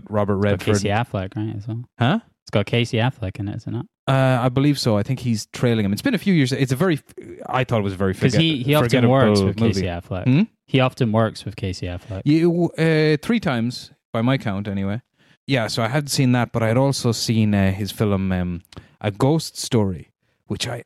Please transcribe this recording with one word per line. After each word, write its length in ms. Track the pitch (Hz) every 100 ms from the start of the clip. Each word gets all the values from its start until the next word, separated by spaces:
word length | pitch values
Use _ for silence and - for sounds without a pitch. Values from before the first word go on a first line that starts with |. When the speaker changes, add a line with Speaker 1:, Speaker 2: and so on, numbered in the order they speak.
| -
Speaker 1:
Robert 220 | 104 101 98
Speaker 2:
It's 60 |
got 60 | 101
Speaker 1:
Redford. 240 | 98 -
Speaker 2:
Casey 140 | 104 101
Affleck, 460 | 104 120 101 95 107
right, 180 | 110 107
as 120 | 110
well? 160 | 113 123 -
Speaker 1:
Huh? 200 | 120 220 - _
Speaker 2:
It's 60 | -
got 160 | 107 101
Casey 320 | 120 117 113
Affleck 400 | 123 - 98 -
in 80 | 101
it, 80 | 107
is 100 | -
it 40 |
not? 140 | 110 - _ -
Speaker 1:
Uh, 320 | 135 131 127
I 80 | 127
believe 280 | 127 143 139
so. 180 | 120 104
I 60 |
think 160 | 101 131
he's 240 | 123 107 -
trailing 320 | - 123 113 98
him. 80 |
It's 80 | 101
been 140 | 277 220
a 20 |
few 160 | 202
years. 180 | 170 127
It's 220 | 127 127
a 20 | 131
very, 240 | 190 151 - - - 87 -
I 160 | 127
thought 160 | 127 117
it 40 |
was 100 | 101
a 20 | 92
very 160 | 98
Speaker 2:
'Cause 200 | 90 131
he, 300 | 123 165 139
Speaker 1:
forget-, 20 | 127
Speaker 2:
he 100 | 131
often 320 | 120 127 120
works 320 | 135 117 101
Speaker 1:
forgettable 60 | 95
Speaker 2:
with 100 | 104
Casey 240 | 113 95
Speaker 1:
movie. 40 | 90
Speaker 2:
Affleck. 300 | 87 - 92 -
Speaker 1:
Hmm? 160 | 139 220 _ _
Speaker 2:
He 140 | 135
often 300 | 127 - 117
works 320 | 110 110 - 104
with 100 | -
Casey 300 | 95 90 90
Affleck. 360 | 90 - 95 139
Speaker 1:
You, 440 | 160 175 170 170 -
uh, 380 | 160 156 156 151
three 180 | - 233
times, 520 | 175 120 117 - - _ _
by 100 | 117
my 140 | 120 135
count 280 | - 98 101
anyway. 340 | 98 98 107 - _ _ _ -
Yeah, 200 | 135 107
so 160 | -
I 40 | 113
had 220 | 147 143
seen 220 | - 127
that, 180 | 123 113
but 120 | 117
I'd 120 | 110 120
also 340 | 139 131 120
seen, 400 | 110 - 113 107
uh, 180 | 104 95
his 200 | 95 98
film, 400 | - 107 95 95
um, 300 | 92 90 87 - - - -
A 120 | 107
Ghost 440 | 98 127 160 - -
Story, 520 | - 113 98 80 - _ _ _ -
which 200 | 101 -
I, 160 | 120